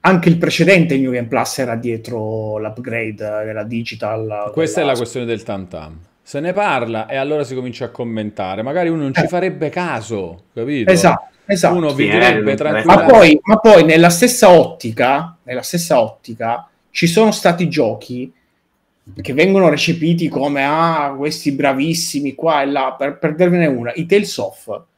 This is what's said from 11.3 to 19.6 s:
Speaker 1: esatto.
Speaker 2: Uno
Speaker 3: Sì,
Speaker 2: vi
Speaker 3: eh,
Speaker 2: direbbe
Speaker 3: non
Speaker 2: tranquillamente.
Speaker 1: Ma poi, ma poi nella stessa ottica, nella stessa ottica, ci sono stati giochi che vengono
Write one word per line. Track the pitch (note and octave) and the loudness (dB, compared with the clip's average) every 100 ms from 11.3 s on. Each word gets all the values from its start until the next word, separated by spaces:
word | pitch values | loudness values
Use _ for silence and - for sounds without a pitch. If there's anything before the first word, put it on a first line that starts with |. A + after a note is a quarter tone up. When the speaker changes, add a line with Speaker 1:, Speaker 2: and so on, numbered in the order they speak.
| _ - | _ -6
Speaker 1:
esatto. | G3 F3 F3 | 0 2 2
Speaker 2:
Uno | D#3 | -2
Speaker 3:
Sì, | C3+ | 0
Speaker 2:
vi | - | 0
Speaker 3:
eh, | |
Speaker 2:
direbbe | G2+ A#2+ A2 | 2 2 2
Speaker 3:
non | G#2+ - | 0 -2
Speaker 2:
tranquillamente. | D3+ - E3 G3 - | -2 0 4 4 8
Speaker 1:
Ma | A#3 | 8
poi, | F3 D3+ | 8 6
ma | - A3 | 4 4
poi | A3+ G3 | 8 8
nella | D#3 D#3+ E3+ | 8 6 6
stessa | E3+ B3 B3 G3+ | 4 2 4 8
ottica, | E3+ B2+ - A#2 A2 B2 C#3 E3+ - | 8 6 -4 -10 -2 0 0 -4 -14
nella | - B2 | -10 -10
stessa | - E3+ E3 C3+ | -6 -6 0 0
ottica, | A2 - - A2+ A2+ A#2+ - _ _ | 0 -4 -18 -8 -6 -6 -8 _ _
ci | - E3+ | -2 0
sono | E3+ A3 | 4 2
stati | - F#3 E3+ E3 | 2 0 0 -2
giochi | D3+ C3+ A2+ - B2 B2+ _ _ _ _ _ _ _ _ - | -2 -2 -4 -10 -12 -12 _ _ _ _ _ _ _ _ -16
che | - | -6
vengono | C3 F3+ G3 | 2 4 6